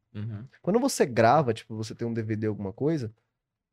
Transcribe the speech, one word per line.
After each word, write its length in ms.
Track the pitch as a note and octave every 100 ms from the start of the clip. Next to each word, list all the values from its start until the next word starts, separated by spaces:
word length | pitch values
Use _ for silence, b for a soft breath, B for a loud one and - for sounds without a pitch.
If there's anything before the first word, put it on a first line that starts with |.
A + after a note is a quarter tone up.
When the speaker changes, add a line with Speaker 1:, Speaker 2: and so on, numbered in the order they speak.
| _
Speaker 1:
Uhum. 320 | G#2 A2 G#2 B2+ _
Speaker 2:
Quando 160 | E3+ A3+
você 260 | C4 -
grava, 480 | F3 A#2 A2+ D3 B2
tipo, 220 | G#2+ - A2
você 160 | G#2+
tem 120 | - A#2
um 80 |
D 80 | A#2
V 140 | A2 G#2+
D, 100 | A2
alguma 260 | G2+ G2
coisa, 400 | G2 C#3+ D#3+ A2 - _ _ _ _ _